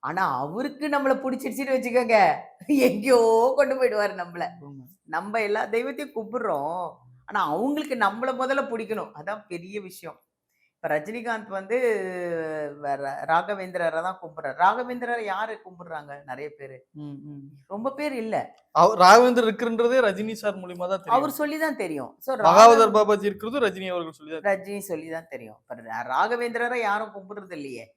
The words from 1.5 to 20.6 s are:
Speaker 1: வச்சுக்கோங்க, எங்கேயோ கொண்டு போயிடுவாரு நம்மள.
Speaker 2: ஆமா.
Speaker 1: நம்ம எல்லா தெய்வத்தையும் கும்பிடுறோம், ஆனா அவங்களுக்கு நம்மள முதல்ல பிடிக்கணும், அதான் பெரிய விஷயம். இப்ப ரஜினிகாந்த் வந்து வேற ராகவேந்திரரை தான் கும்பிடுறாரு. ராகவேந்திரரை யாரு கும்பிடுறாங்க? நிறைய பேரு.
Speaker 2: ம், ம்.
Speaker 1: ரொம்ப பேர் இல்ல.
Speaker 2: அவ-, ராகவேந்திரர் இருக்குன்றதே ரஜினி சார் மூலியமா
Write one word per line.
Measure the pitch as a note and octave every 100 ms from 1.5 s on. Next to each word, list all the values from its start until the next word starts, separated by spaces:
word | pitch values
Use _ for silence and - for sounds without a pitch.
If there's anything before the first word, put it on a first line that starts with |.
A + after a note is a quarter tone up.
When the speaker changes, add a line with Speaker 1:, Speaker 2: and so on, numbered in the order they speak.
| A3 C4+ C4
Speaker 1:
வச்சுக்கோங்க, | A#3+ A#3+ A#3 A3+ F3+ C#3 - _ - C#4+
எங்கேயோ | B3 G#3+ A3+ B3 A3+ A3+ B3 C4+
கொண்டு | C#4
போயிடுவாரு | C4 B3+ G#3+ G3+
நம்மள. | F#3 F3 F3 D#3+ -
Speaker 2:
ஆமா. | C#3+ C#3 B2+ _
Speaker 1:
நம்ம | _ D#3+ F#3+ A3+
எல்லா | G#3 G#3+
தெய்வத்தையும் | G#3+ A3+ C4 C4+ C#4+
கும்பிடுறோம், | A3 G#3 A#3+ A3 D#3 C#3+ F3 E3+ - _ _ _
ஆனா | G3+
அவங்களுக்கு | E3+ D#3 B3+ D4 D4+ B3
நம்மள | G3+ G#3+ C4
முதல்ல | B3 C4 C4+
பிடிக்கணும், | C#4 A3+ G#3 G#3 D3+
அதான் | D3 D#3+ G#3+ G#3
பெரிய | E3+ F3 G#3
விஷயம். | F#3+ F#3 E3 - _ _ _ _ _
இப்ப | _ D#3
ரஜினிகாந்த் | D3+ D3+ A3+ A#3 A3 G#3
வந்து | G3 F#3+ A#3+ B3 G#3+ F#3 F3+ F3 E3+ D#3+ D#3 D3+ C#3+
வேற | C#3+ C#3 C#3 C#3+ D3
ராகவேந்திரரை | E3 F#3 G3+ F#3 F3+ E3+ D#3+
தான் | F3 F#3
கும்பிடுறாரு. | E3 D#3+ D3 C3
ராகவேந்திரரை | F3+ A3+ B3 B3 A#3+ A#3+
யாரு | G#3 F#3+ A3+
கும்பிடுறாங்க? | G#3+ F#3+ F3+ E3+ D#3+ D3 C#3+
நிறைய | C3+ B2+ D3+
பேரு. | D3 C3+ B2+ _
Speaker 2:
ம், | D3+ D3 C#3+
ம். | D3 C#3+ C#3 - _
Speaker 1:
ரொம்ப | G3+ A#3
பேர் | C4+ D4
இல்ல. | C4 A3 F3+ - - _
Speaker 2:
அவ-, | D3 F3 G#3+
ராகவேந்திரர் | F3+ A3 B3 B3 A3+
இருக்குன்றதே | A3 A#3+ A3+ A#3+ C4
ரஜினி | A#3 F#3+ G#3+
சார் | G#3+ G#3+
மூலியமா | F#3+